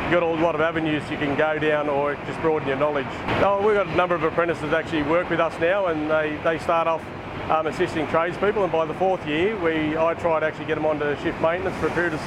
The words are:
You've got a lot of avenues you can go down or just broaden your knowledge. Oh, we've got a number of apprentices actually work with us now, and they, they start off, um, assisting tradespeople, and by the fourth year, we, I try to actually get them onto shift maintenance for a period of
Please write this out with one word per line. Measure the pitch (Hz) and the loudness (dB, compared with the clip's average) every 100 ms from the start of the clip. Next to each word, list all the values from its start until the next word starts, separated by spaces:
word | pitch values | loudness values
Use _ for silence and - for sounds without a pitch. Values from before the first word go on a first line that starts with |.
You've | 151 | 2
got | 175 | 2
a | 165 | 2
lot | 165 165 | 2 0
of | 156 | 2
avenues | 160 165 160 151 - | 0 0 0 -2 -2
you | 147 | -4
can | 147 143 | -2 2
go | 156 156 | 2 2
down | 151 151 147 | 2 2 2
or | 139 143 | 0 0
just | 139 - 123 | -2 -8 -2
broaden | 160 156 139 | 0 0 0
your | 135 | 0
knowledge. | 151 147 123 - - - | 2 0 -4 -6 -4 2
Oh, | 190 196 208 | 2 4 2
we've | |
got | 202 175 | 2 2
a | 160 | 2
number | 180 | 2
of | 170 | 2
apprentices | 156 165 170 143 151 | 2 2 0 -2 0
actually | 160 - 160 | -2 0 -2
work | 143 170 175 | 2 0 2
with | 165 | 0
us | 165 - | 0 0
now, | 165 202 190 | 0 2 0
and | 156 151 | -2 0
they, | 156 151 151 | 0 0 -2
they | 165 160 | -2 0
start | - 165 165 | 0 2 2
off, | 160 - - - - - | -2 -6 -12 -12 -10 0
um, | 156 160 | 0 0
assisting | 143 170 165 143 | -2 -2 -2 0
tradespeople, | 165 175 - 196 214 | 0 0 0 0 2
and | 180 | 0
by | 160 160 | 0 -2
the | |
fourth | 147 185 185 151 | 0 0 0 -2
year, | 151 190 220 | 0 0 0
we, | 165 160 151 156 | 0 0 0 0
I | 165 | 0
try | 156 170 156 | 0 0 0
to | 156 | 0
actually | 151 147 | -4 -4
get | 156 | 0
them | 156 | 0
onto | 151 147 139 | 0 -2 -2
shift | 170 - | -4 0
maintenance | 160 175 185 143 | 0 0 -4 -2
for | 156 | -2
a | |
period | 165 175 | 0 -2
of | 156 | -2